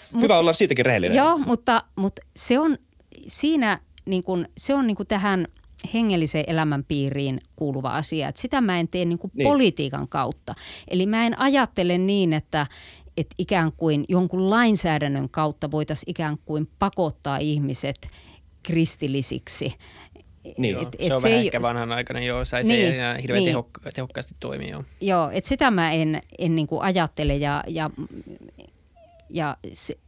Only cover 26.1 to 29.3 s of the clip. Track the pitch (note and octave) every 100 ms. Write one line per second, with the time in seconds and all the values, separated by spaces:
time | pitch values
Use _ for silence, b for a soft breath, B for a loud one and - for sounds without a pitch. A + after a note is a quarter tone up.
26.1 | D#3 - - E3 D#3+ D3+ D#3+ G3 F3+ D#3
27.1 | - D3 C#3+ C#3+ D3 - D#3+ D#3 - -
28.1 | - - - - - - _ _ _ -
29.1 | - -